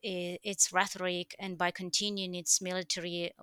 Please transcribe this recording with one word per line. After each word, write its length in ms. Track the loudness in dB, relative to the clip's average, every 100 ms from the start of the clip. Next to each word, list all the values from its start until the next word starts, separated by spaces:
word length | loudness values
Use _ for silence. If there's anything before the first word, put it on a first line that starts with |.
i-, 340 | -4 -4 -4 -4
its 300 | -2 4 4
rhetoric 600 | 6 2 0 -2 -2 -4 -8
and 180 | -6 0
by 140 | 0
continuing 640 | 0 0 0 0 0 -4
its 260 | -2 2 2
military 680 | 2 -2 -2 -2 -2 -2 -4 -6